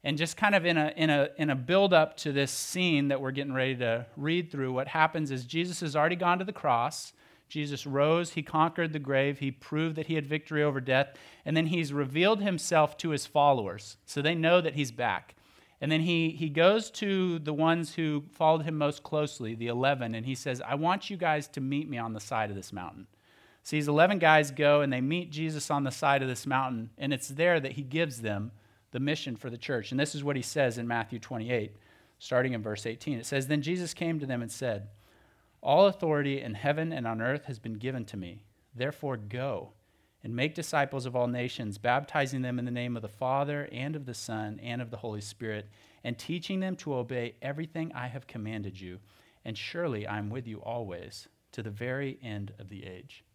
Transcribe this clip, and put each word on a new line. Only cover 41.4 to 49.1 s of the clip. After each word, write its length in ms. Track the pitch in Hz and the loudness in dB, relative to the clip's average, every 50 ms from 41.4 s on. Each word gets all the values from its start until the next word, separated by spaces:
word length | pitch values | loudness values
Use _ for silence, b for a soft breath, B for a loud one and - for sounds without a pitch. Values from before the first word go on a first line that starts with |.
| 123 127 - - 120 107 98 | -4 -4 -4 -6 -6 -6 -6
baptizing 640 | 104 107 120 123 139 147 - - 156 139 131 139 131 | -2 0 2 2 2 0 -2 -2 -2 0 0 -2 -2
them 180 | 127 123 123 123 | -2 -2 -2 -4
in 60 | 120 | -4
the 60 | 123 | -4
name 240 | 120 123 120 123 120 | -4 -4 -2 -2 -4
of 60 | 117 | -6
the 60 | 110 | -6
Father 600 | 101 - - 131 127 131 139 143 139 147 147 143 - | -10 -8 -4 -2 0 0 0 0 0 -2 -6 -6 -8
and 240 | - 120 131 147 156 | -8 -8 -6 -6 -6
of 100 | 151 139 | -8 -8
the 80 | 127 117 | -8 -10
Son 460 | - - - 110 107 107 104 104 101 | -10 -8 -8 -6 -6 -6 -6 -8 -8
and 200 | - 120 120 117 | -8 -6 -6 -6
of 100 | 123 117 | -6 -8
the 60 | 117 | -10
Holy 240 | 110 - 117 107 104 | -8 -8 -8 -8 -8
Spirit, 460 | 101 - - _ 117 110 107 104 104 104 b b b b b b b | -10 -12 -12 _ -8 -6 -6 -6 -8 -12 b b b b b b b
and 140 | 117 117 | -8 -8
teaching 420 | - - - 165 180 165 - 196 190 | -6 -6 -6 -6 -6 -4 -4 -4 -2
them 160 | 190 190 185 | -2 -2 -4
to 160 | - - 151 139 | -6 -6 -4 -4
obey 420 | 127 120 117 131 123 120 120 - _ | -4 -4 -4 -4 -4 -4 -6 -8 _
everything 500 | - 131 143 151 165 160 - 165 160 165 - | -8 -8 -6 -6 -8 -8 -6 -6 -6 -6 -6
I 140 | 123 123 | -8 -8
have 200 | 127 117 139 - | -8 -8 -12 -14
commanded 520 | - - 123 107 107 113 110 101 98 92 95 | -12 -10 -8 -8 -6 -6 -6 -8 -8 -10 -10
you. 200 | 95 90 90 101 b b | -12 -12 -12 -14 b b